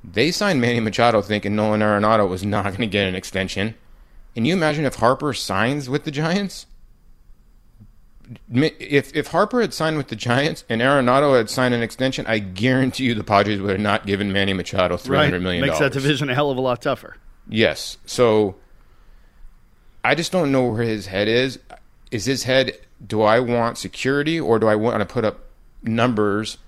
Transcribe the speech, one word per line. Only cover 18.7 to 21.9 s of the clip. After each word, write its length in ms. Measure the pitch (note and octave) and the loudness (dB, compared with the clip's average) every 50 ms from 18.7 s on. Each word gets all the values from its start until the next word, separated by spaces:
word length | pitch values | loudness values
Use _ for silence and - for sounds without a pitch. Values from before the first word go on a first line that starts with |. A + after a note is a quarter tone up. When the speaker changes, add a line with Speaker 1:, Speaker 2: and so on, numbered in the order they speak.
| - - - - - - - - - - - - _ - - - - - - _ _ _ _ - - - - | -20 -20 -20 -20 -20 -20 -20 -20 -20 -20 -20 -20 _ -20 -20 -20 -20 -20 -20 _ _ _ _ -20 -20 -6 -2
Speaker 1:
I 120 | B2 C#3 | -2 0
just 180 | D3+ E3+ - - | 0 -2 -4 -2
don't 180 | F#3 E3+ C#3 | -2 0 2
know 140 | C3+ C3 B2+ | 2 2 2
where 180 | B2 A2 G#2+ A#2+ | 0 0 -2 -2
his 240 | A#2 A2 G#2+ F#2 | -2 -4 -4 -6
head 220 | F#2 F2+ F#2+ G#2 G#2+ | -6 -4 -2 0 2
is. 300 | A2+ A#2+ B2+ C3+ A#2+ - _ - - - - - | 2 0 0 -2 -4 -10 _ -20 -20 -20 -20 -20